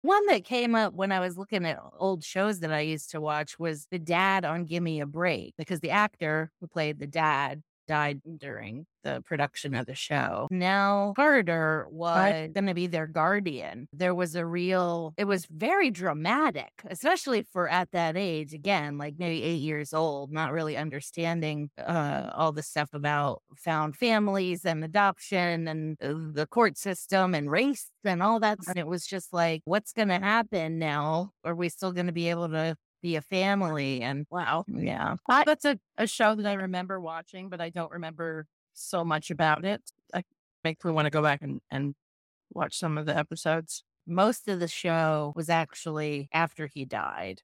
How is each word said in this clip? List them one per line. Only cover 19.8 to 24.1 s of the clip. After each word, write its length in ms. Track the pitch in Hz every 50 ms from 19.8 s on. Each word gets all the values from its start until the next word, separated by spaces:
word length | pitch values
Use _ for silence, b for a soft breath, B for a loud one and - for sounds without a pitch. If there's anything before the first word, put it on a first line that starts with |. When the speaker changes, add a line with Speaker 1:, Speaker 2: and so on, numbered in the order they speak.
| 147 139 -
Speaker 1:
old, 380 | 156 160 160 143 139 139 135
not 220 | 147 156 160 143 143
really 240 | 165 160 156 147
understanding, 920 | 113 151 156 143 143 139 - - 170 165 165 170 170 160 151 151 147 147 147 _ -
uh, 500 | - - 170 165 147 143 143 139 131 - -
all 200 | - 160 160 151
the 100 | 151 151
stuff 300 | - - 156 147 - -
about 480 | 147 143 147 147 147 143 139 107 - _ _ -
found 400 | - - 175 160 156 156 151 143
families 680 | - 254 233